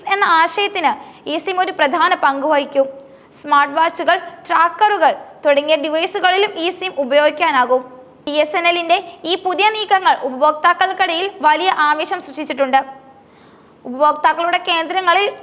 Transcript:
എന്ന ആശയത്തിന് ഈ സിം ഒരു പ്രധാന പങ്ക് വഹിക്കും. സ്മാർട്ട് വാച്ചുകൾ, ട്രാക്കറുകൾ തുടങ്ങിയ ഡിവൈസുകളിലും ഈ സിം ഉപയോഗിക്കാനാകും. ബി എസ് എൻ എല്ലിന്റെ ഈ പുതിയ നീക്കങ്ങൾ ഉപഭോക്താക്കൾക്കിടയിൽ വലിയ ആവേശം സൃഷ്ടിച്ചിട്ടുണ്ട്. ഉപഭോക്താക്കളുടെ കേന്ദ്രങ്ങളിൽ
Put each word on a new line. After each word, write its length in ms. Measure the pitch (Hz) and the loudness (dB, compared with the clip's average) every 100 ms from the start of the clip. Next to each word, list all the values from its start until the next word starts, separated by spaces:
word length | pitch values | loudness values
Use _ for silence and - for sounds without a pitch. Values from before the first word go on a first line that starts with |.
| - | -4
എന്ന 100 | 392 | 0
ആശയത്തിന് 680 | 370 320 339 - 403 392 277 208 - - - | 2 4 2 0 -4 0 -2 -2 -10 -14 -6
ഈ 100 | 311 | -6
സിം 220 | 381 359 | -2 -2
ഒരു 120 | 381 | -2
പ്രധാന 420 | 370 294 330 349 | 0 0 2 0
പങ്ക് 320 | 349 294 277 302 | 2 0 0 0
വഹിക്കും. 400 | 294 277 277 269 - - - - - | 0 0 0 -2 -4 -20 -20 -20 -16
സ്മാർട്ട് 320 | 294 285 285 | 0 2 2
വാച്ചുകൾ, 460 | 311 330 339 302 359 - - - | 0 -2 0 0 0 -2 -14 -2
ട്രാക്കറുകൾ 680 | 330 339 - 427 392 294 - - - 302 | 2 2 2 2 4 2 0 -8 -2 0
തുടങ്ങിയ 300 | 285 294 311 | 2 2 0
ഡിവൈസുകളിലും 760 | 311 320 339 403 359 370 415 330 | 0 -2 -2 0 0 2 0 -2
ഈ 140 | 339 | -6
സിം 220 | 349 370 359 | -4 -6 -6
ഉപയോഗിക്കാനാകും. 1000 | 254 285 302 302 330 269 247 254 262 - - - - | 0 2 2 2 0 2 2 0 -2 -18 -20 -14 -4
ബി 60 | |
എസ് 240 | 294 294 349 | -2 0 0
എൻ 120 | 339 | 0
എല്ലിന്റെ 440 | 349 330 381 - - | 0 0 0 -2 -8
ഈ 100 | 320 359 | -4 -2
പുതിയ 240 | 370 359 427 | -2 0 0
നീക്കങ്ങൾ 480 | 427 392 381 349 - | 0 0 2 2 0
ഉപഭോക്താക്കൾക്കിടയിൽ 1080 | 269 254 302 302 359 349 381 381 370 330 392 392 | -2 0 0 2 2 2 0 0 -2 -2 -6 -2
വലിയ 300 | 302 311 370 311 294 | 0 2 0 0 0
ആവേശം 340 | 302 320 359 | 0 -4 -8
സൃഷ്ടിച്ചിട്ടുണ്ട്. 580 | 285 285 302 277 269 269 269 - - - _ _ - - _ _ | -10 -10 -6 -4 0 0 0 -10 -20 -20 _ _ -20 -20 _ _
ഉപഭോക്താക്കളുടെ 760 | 247 254 302 294 320 320 339 359 349 | -12 0 0 2 0 0 -2 -2 -2
കേന്ദ്രങ്ങളിൽ 640 | 339 320 370 359 359 403 - | -2 -2 -2 2 2 0 -6